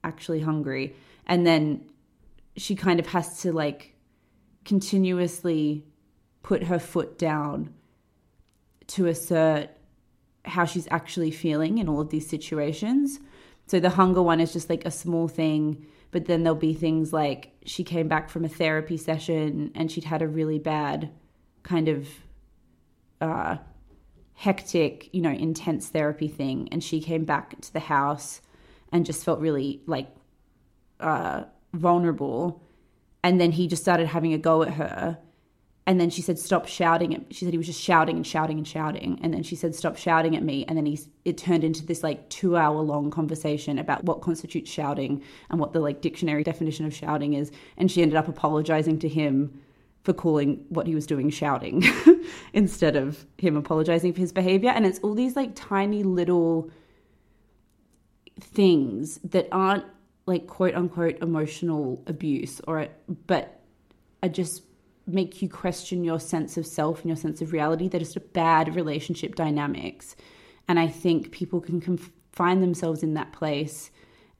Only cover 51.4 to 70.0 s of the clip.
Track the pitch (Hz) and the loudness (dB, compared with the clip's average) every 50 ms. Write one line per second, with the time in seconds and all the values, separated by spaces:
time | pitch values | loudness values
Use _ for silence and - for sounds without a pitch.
51.4 | 151 147 135 120 - - - 156 180 - - - - 320 359 339 - - - - | 0 0 0 -2 -2 0 2 4 4 4 2 8 10 10 10 10 6 -10 -12 -16
52.4 | - - - 208 208 180 - - 175 156 147 143 135 139 151 - - - _ - | -16 -2 2 2 2 2 2 2 2 4 4 2 0 -2 -6 -8 -14 -20 _ 0
53.4 | 190 175 151 147 143 - 165 156 156 175 170 170 170 180 170 180 185 170 - 190 | 2 2 2 2 -2 0 0 0 2 4 2 2 2 0 0 0 -2 0 0 0
54.4 | 185 185 190 196 202 247 - 226 220 185 180 - - 208 208 220 247 254 247 285 | 2 4 4 4 4 4 4 4 2 2 2 0 -4 -2 0 0 0 0 0 -2
55.4 | 269 226 - - - - 202 196 196 202 208 208 202 190 185 175 170 175 180 175 | -2 -2 -6 -14 -8 -2 0 0 0 0 0 0 0 2 2 2 2 4 4 4
56.4 | 165 165 165 160 160 160 - - _ _ _ _ _ _ _ _ _ _ _ _ | 4 4 2 0 -2 -6 -14 -20 _ _ _ _ _ _ _ _ _ _ _ _
57.4 | _ _ _ _ _ _ _ _ _ _ _ _ _ _ _ _ _ - _ - | _ _ _ _ _ _ _ _ _ _ _ _ _ _ _ _ _ -20 _ -20
58.4 | - - - - 196 185 170 147 135 120 98 110 151 151 - - - 175 - 185 | -20 -6 2 6 6 8 8 6 4 0 -2 -6 -6 -8 -10 -12 -10 0 0 0
59.4 | - - - 185 185 185 202 190 - - - _ _ _ _ _ _ - 180 170 | 0 2 0 2 2 2 2 0 -2 -8 -20 _ _ _ _ _ _ -2 -2 -2
60.4 | - - - - 190 180 - 175 175 170 - 175 170 165 - - 170 170 165 156 | -2 -8 -2 0 2 2 2 0 -2 -2 -2 0 0 0 0 -2 -2 -2 0 0
61.4 | 151 151 - - 175 170 160 151 147 127 127 - - - 165 139 - 156 139 - | -2 -4 -4 -4 -2 -2 -2 0 -2 -4 -4 -6 -8 -10 -8 -4 -2 -2 -2 -2
62.4 | - - - - - - 160 160 147 - - - _ - 170 - - - 185 156 | -4 -8 -12 -12 -6 -4 -4 -4 -4 -6 -10 -20 _ -10 -10 -10 -2 0 0 0
63.4 | - - - - _ _ _ _ _ _ _ _ _ _ _ _ - 180 156 - | 0 -4 -16 -20 _ _ _ _ _ _ _ _ _ _ _ _ -4 -2 -2 -2
64.4 | 175 160 - - _ _ _ _ _ _ _ _ _ - 175 190 175 180 - - | -4 -4 -6 -12 _ _ _ _ _ _ _ _ _ -4 -2 -2 -2 -2 -4 -6
65.4 | 196 180 - - - 180 175 - - - 185 180 175 165 160 160 160 - - 160 | -6 -6 -6 -4 -6 -4 -4 -6 -8 -6 -4 -2 -2 -2 -2 -4 -4 -4 -4 -4
66.4 | 156 151 - 170 160 - - - 151 156 160 156 - 170 160 156 - 156 151 - | -4 -4 -6 -8 -8 -6 -4 -2 -2 -2 -2 -2 -4 -4 -4 -2 -4 -6 -4 -4
67.4 | 180 156 170 156 151 156 165 160 180 185 185 175 160 156 - - - - _ 180 | -6 -4 -2 0 0 0 0 0 0 -2 -2 -2 -4 -4 -8 -12 -12 -4 _ 2
68.4 | 165 165 165 156 160 156 160 180 170 156 143 151 - - 165 - - - - - | 4 6 6 4 4 2 0 -2 -2 -2 -4 -4 -4 -6 -6 -6 -6 -8 -4 -2
69.4 | 165 156 147 147 147 143 139 - - 87 - - | 0 0 0 0 -2 -2 -4 -6 -8 -10 -12 -12